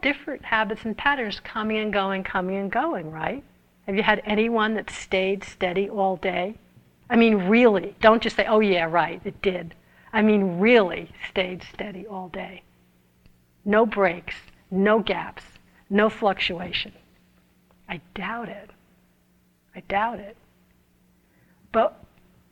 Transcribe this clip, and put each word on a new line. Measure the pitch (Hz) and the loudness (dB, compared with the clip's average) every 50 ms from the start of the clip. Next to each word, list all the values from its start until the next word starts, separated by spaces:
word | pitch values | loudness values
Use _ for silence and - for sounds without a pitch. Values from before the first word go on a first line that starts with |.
different | - 277 285 - - 311 262 - - | -2 -2 -2 -4 -6 -12 -12 -10 -6
habits | - 233 220 214 202 220 - - | -2 0 0 0 0 -4 -6 -6
and | 226 208 | -8 -6
patterns | - - 285 285 277 226 208 - - | -2 0 0 0 0 -2 -6 -8 -10
coming | - - - 226 214 220 220 | -12 -10 -8 -4 -4 -2 -2
and | 214 214 214 | -2 -2 -2
going, | 202 202 190 196 190 190 185 | -2 -2 0 -2 -2 -4 -4
coming | - - 190 180 185 190 | -4 -4 -4 -2 -2 -4
and | 196 196 190 | -4 -4 -4
going, | - 233 302 339 294 185 156 156 | -2 -2 -2 -2 -4 -6 -8 -10
right? | 160 156 160 170 226 277 - _ _ _ _ _ _ _ _ | -8 -6 -6 -6 -6 -8 -12 _ _ _ _ _ _ _ _
Have | 208 196 | -4 -2
you | 208 208 | 0 2
had | 208 208 - - | 2 0 0 0
anyone | 208 214 214 226 233 233 214 214 220 220 | -2 0 0 2 2 2 0 0 0 -2
that | 196 - - | -4 -6 -8
stayed | - - - - 196 190 190 190 202 196 - | -12 -14 -8 -4 -2 0 0 0 -2 -4 -6
steady | - - - 190 180 175 190 202 196 | -12 -8 -4 -4 -2 0 -2 -2 -2
all | 220 202 190 190 185 | -2 0 0 0 0
day? | 175 - 190 175 170 180 208 226 - _ _ _ _ _ _ _ _ _ - | -2 -4 -4 -2 -2 -4 -6 -8 -12 _ _ _ _ _ _ _ _ _ 2
I | 240 | 4
mean, | 233 226 226 214 202 175 185 | 6 6 6 6 4 4 4
really, | 220 240 254 226 202 180 175 - - - | 6 6 6 6 6 4 0 -4 -2 4
don't | - 220 226 233 | 6 6 6 6
just | - - - | 2 -2 -2
say, | - 202 | -2 0
"Oh | - 220 214 | 2 4 4
yeah, | 214 202 180 175 165 | 4 4 2 2 2
right, | 160 170 170 156 165 170 - - | 2 2 0 0 0 -4 -8 -10
it | 202 - - | -12 -8 -4
did." | - 196 180 175 170 165 - _ _ _ _ _ - - - | -2 -2 -2 -2 -6 -12 -16 _ _ _ _ _ -12 -4 0
I | 214 | 4
mean, | 214 214 214 202 196 185 170 175 | 4 6 6 4 2 2 0 2
really | 202 233 247 226 190 170 - - 165 - - - - - | 6 6 8 6 6 4 0 -6 -10 -12 -16 -16 -16 -8
stayed | - 196 185 180 185 175 - - - | -4 -4 -4 -4 -6 -10 -14 -14 -12
steady | - 190 208 185 180 196 | -10 -10 -10 -10 -12 -14
all | 220 196 185 185 180 | -12 -12 -12 -12 -10
day. | - 185 180 180 185 175 - _ _ _ _ _ _ _ _ _ _ _ _ - _ _ _ _ _ _ - | -12 -12 -12 -12 -14 -18 -20 _ _ _ _ _ _ _ _ _ _ _ _ -20 _ _ _ _ _ _ -2
No | 202 202 214 233 | 2 2 4 4
breaks, | 208 - 202 196 175 170 180 - - - - - - - _ _ - | 2 2 0 0 0 0 -4 -10 -14 -16 -16 -18 -20 -20 _ _ -4
no | 185 190 196 214 214 226 | 0 2 4 4 4 2
gaps, | - 208 180 170 165 170 - - - - - - _ _ _ _ _ - | 2 -2 -4 -6 -6 -10 -14 -16 -20 -20 -20 -20 _ _ _ _ _ -2
no | 196 208 214 220 | 2 2 2 2
fluctuation. | - - 226 196 185 - - - 180 170 180 170 - - - - - - _ _ _ _ _ _ _ _ _ _ _ _ _ _ _ _ _ - | 2 0 0 0 0 0 -2 -6 -6 -6 -8 -8 -8 -8 -8 -10 -14 -20 _ _ _ _ _ _ _ _ _ _ _ _ _ _ _ _ _ -12
I | 180 - - _ - | -12 -12 -12 _ -12
doubt | 202 180 202 226 240 220 - | -10 -8 -8 -8 -8 -10 -12
it. | 196 202 - - - _ _ _ _ _ _ _ _ _ _ _ _ _ _ _ _ _ _ _ - | -14 -16 -18 -20 -20 _ _ _ _ _ _ _ _ _ _ _ _ _ _ _ _ _ _ _ -20
I | 185 | -16
doubt | - - 196 202 220 240 233 190 | -8 -4 -2 -2 -2 -2 -4 -8
it. | 208 - - _ _ _ _ _ _ _ _ _ _ _ _ _ _ _ _ _ _ _ _ _ _ _ _ _ _ _ | -14 -16 -20 _ _ _ _ _ _ _ _ _ _ _ _ _ _ _ _ _ _ _ _ _ _ _ _ _ _ _
But | - 220 233 - - - - - _ _ _ _ _ _ _ _ | 2 2 2 2 0 -6 -20 -20 _ _ _ _ _ _ _ _